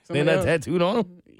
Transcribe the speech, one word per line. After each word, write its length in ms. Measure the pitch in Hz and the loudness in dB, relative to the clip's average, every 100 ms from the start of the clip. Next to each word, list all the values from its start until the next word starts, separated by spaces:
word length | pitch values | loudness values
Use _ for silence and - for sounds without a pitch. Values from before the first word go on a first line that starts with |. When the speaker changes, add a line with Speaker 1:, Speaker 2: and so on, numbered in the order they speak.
Speaker 1:
Somebody 200 | - 143 | -6 0
Speaker 2:
They 80 | 151 | 2
not 40 | 160 | 2
Speaker 1:
else. 60 | - | 2
Speaker 2:
tattooed 360 | 165 - 175 | -2 -2 -2
on 140 | 175 233 | 0 0
him? 240 | 180 180 - | -4 -10 -20